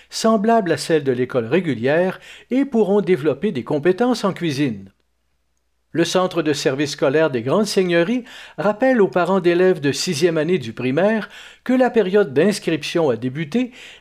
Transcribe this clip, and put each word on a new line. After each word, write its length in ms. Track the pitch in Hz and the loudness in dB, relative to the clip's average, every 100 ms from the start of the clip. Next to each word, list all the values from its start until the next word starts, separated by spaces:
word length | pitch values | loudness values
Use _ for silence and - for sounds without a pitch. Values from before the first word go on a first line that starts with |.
| - | -14
semblable 600 | - 220 220 214 226 185 | -4 0 2 2 2 2
à 60 | 151 | -2
celle 260 | - 160 | 0 0
de 100 | 139 | 2
l'école 340 | 120 127 131 117 | 0 0 -2 0
régulière 760 | 165 170 117 123 156 185 - - - - | 0 0 -2 0 0 0 -4 -14 -20 -4
et 120 | 254 | -2
pourront 360 | 277 226 185 202 | 0 0 2 2
développer 500 | 175 180 151 127 208 | 2 0 0 -2 -2
des 140 | 131 | -4
compétences 580 | 113 147 165 185 247 233 | -4 -2 0 0 0 0
en 100 | 202 | -2
cuisine. 600 | 170 170 131 143 104 95 _ _ _ _ _ _ _ _ _ _ | -4 -4 -2 -2 -4 -12 _ _ _ _ _ _ _ _ _ _
Le 120 | 147 | -4
Centre 380 | 170 185 180 170 | 0 0 0 -2
de 100 | 156 | -2
service 400 | 143 151 131 147 | 0 0 -2 -4
scolaire 380 | - 151 147 160 | -2 0 2 2
des 120 | 127 | 0
Grandes 240 | 117 175 208 | -2 0 0
Seigneuries 560 | - 185 170 170 247 240 - - - | 0 0 2 0 -2 -6 -16 -16 -4
rappelle 440 | 175 208 262 254 | -2 0 2 4
aux 60 | 190 | 2
parents 320 | 185 170 190 | 2 0 2
d'élèves 400 | 175 175 185 170 | 2 4 2 2
de 100 | 139 | 0
sixième 480 | 131 - 147 175 160 | -2 -4 0 0 2
année 200 | 151 180 | 0 -2
du 140 | 113 | -4
primaire 560 | 113 123 139 196 220 - - - - | -6 -2 0 2 0 -4 -14 -20 -10
que 80 | - | -2
la 180 | 254 247 | 2 2
période 420 | 226 185 202 185 | 2 2 2 2
d'inscription 800 | 131 185 202 - 156 - 170 156 | 2 2 0 -2 -4 -2 -2 0
a 60 | 113 | 0
débuté 560 | 127 135 151 233 254 - - - | -4 -6 -4 -2 -4 -8 -20 -12